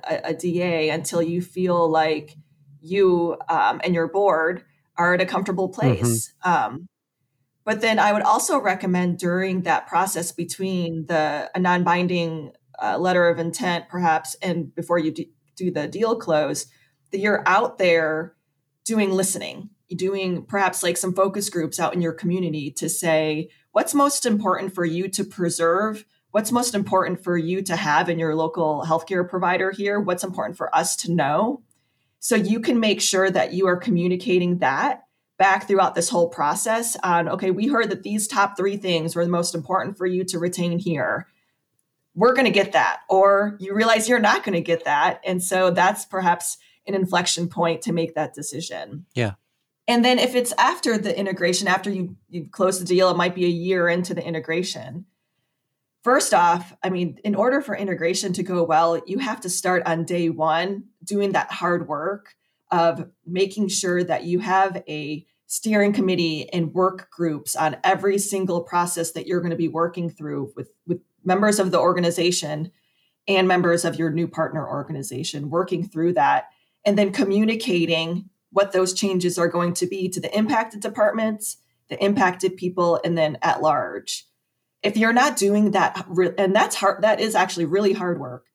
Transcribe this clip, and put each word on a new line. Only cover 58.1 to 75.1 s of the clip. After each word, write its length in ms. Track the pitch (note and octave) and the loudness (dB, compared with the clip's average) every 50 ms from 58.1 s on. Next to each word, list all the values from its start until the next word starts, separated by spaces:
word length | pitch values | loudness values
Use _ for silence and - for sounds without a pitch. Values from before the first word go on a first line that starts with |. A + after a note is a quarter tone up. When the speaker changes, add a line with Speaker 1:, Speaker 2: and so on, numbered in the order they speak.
| F#3 - G#3+ F#3+ F3 | 0 -2 -2 -4 -4
Speaker 1:
to 100 | - F3 | -4 -4
go 200 | - F3+ F3 E3+ | -2 0 0 2
well, 380 | D#3+ D#3 D#3+ E3+ E3+ E3+ E3 - | 2 4 4 4 4 2 0 -2
you 140 | - F#3+ B3+ | -6 -6 -4
have 220 | C4+ A3+ G#3+ - | -4 -4 -6 -6
to 80 | - F3+ | -8 -6
start 340 | - - - F#3+ F#3 F3 - | -6 -4 -2 0 0 0 0
on 200 | E3+ E3 E3 E3 | 0 -2 -2 -2
day 240 | - F3+ E3+ E3+ E3 | -2 -2 0 0 -2
one 560 | E3 E3 D#3 D#3+ D#3 E3 F3 F#3+ G3+ G3+ - - _ _ E3+ | 0 0 0 0 2 0 0 -2 -6 -8 -10 -16 _ _ -10
doing 300 | - G#3 G3+ G3+ G3 F3 | -4 -2 0 0 0 0
that 180 | D3+ - - | -2 -2 -4
hard 360 | - - F3 F3 F3 E3+ - - | -6 -4 0 0 0 0 -2 -4
work 480 | D3+ C#3+ D#3 F3+ G3+ G3+ - - _ _ _ _ _ _ _ _ | -6 -4 -4 -6 -6 -6 -10 -20 _ _ _ _ _ _ _ _
of 380 | F#3 F3 E3+ E3+ E3+ E3 E3+ - _ _ _ | 0 4 4 2 2 0 -8 -14 _ _ _
making 420 | E3 F3 F3+ G3 F#3+ - G#3+ G3+ F#3 | -8 -2 0 0 0 0 -2 -2 -2
sure 340 | - - - F#3 F3 F3 F3+ | -2 -2 0 0 0 0 0
that 200 | F3 D#3 - - | 0 -2 -2 -2
you 160 | E3+ F3 F3+ | -2 -2 -2
have 440 | - F3+ F#3 F#3+ F#3+ F#3+ F3+ F3 - - | 0 2 2 2 2 2 0 -6 -10 -10
a 380 | D3+ D3+ D3 D3 D3+ E3 - _ _ _ _ _ | -10 -8 -6 -8 -8 -10 -10 _ _ _ _ _
steering 460 | - - - A3 G#3+ G#3 G3+ G3+ G#3 | -10 -4 -2 2 2 4 4 4 4
committee 560 | G#3 G3 F#3 F#3 F3 E3+ D#3+ D#3 D3+ - - - | 2 2 2 2 2 0 0 -2 -4 -6 -4 -2
and 200 | F3+ E3 D3+ - | -2 -2 -2 0
work 360 | F3+ F#3 F#3 F#3 F#3 - _ | 0 0 0 0 -4 -12 _
groups 460 | - - E3+ E3 D3+ C#3 - - - | -8 -4 -4 -2 -2 -4 -6 -8 -4
on 220 | D#3+ D#3+ D#3 - - - | -2 -2 -2 -2 0 0
every 340 | F#3 F#3+ F#3+ F#3 G3+ G3 G3+ | 0 0 2 2 0 0 0
single 440 | - - G3+ F#3+ F#3+ F#3 E3+ F3 | -2 -2 -2 -2 -2 0 -2 -2
process 500 | E3+ - - F3 F3 F3 - E3+ E3 - | -4 -2 -2 0 0 0 -2 -4 -4 -4
that 160 | - - - - | -6 -8 -6 -2
you're 140 | F3 F3 | -2 -2
gonna 140 | E3 F3 E3 | -2 -2 -2
be 120 | E3+ E3+ D#3+ | -2 -2 -2
working 420 | D3 D#3+ E3+ E3+ E3+ F3+ E3+ E3 | 0 0 -2 -2 -2 -4 -6 -6
through 440 | - - D3+ D3 C#3+ C#3+ C3+ - - | -6 -8 -10 -8 -6 -6 -8 -8 -10
with, 140 | - C3+ - _ _ _ | -14 -16 -16 _ _ _
with 140 | E3+ F3+ F3+ - _ _ _ _ | -6 -6 -6 -6 _ _ _ _
members 360 | F#3 F#3 G3 G#3 G#3+ G#3 G#3 | 0 0 2 4 2 2 2
of 120 | F#3+ F#3 | 2 2
the 80 | F3 E3 | 2 4
organization 920 | - F3 F3+ F3+ F3 E3+ E3+ F3+ E3+ F3+ F3 - - D3 D3+ D3 D#3+ F3 - _ _ _ _ _ _ _ _ _ _ - | 4 4 2 2 0 0 0 2 0 0 0 0 -4 -6 -6 -6 -8 -10 -10 _ _ _ _ _ _ _ _ _ _ 0
and 200 | G3 F#3 F#3+ F#3 | 2 2 4 4
members 360 | F3+ F3+ F3+ F3 E3+ E3+ F3 | 4 4 4 4 2 2 0
of 140 | E3+ D#3+ D#3+ | -2 -2 -2
your 120 | E3 D#3+ | -2 -2
new 160 | D#3+ E3+ E3+ E3 | 0 -2 -2 -2
partner 400 | - D#3+ D#3+ - - D#3 C#3 - | -2 -4 -4 -2 -2 -6 -6 -4
organization, 800 | - C#3+ C#3 - D#3+ C#3 C3 - | -6 -6 -6 -6 -8 -8 -8 -8